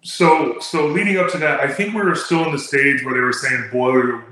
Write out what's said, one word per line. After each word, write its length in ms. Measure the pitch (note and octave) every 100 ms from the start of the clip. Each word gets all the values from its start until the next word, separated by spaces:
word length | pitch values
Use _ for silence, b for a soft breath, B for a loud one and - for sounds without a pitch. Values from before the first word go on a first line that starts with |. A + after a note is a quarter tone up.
so, 560 | - - E3 D#3 C#3 A#2
so 260 | - D#3+ D3
leading 300 | E3+ G3+ F#3+
up 120 | F3+
to 60 | -
that, 200 | D3+ C#3
I 80 | C#3+
think 280 | C#3+ G#3 G#3+
we 60 |
were 140 | G3 E3
still 300 | - E3 E3
in 60 |
the 80 | C#3+
stage 440 | - C#3 C#3 C3
where 120 | B2+ B2+
they 40 |
were 140 | B2
saying, 360 | B2 C3 B2+ A2+
"Boil 220 | B2 B2+
your, 240 | C3 B2 A#2 -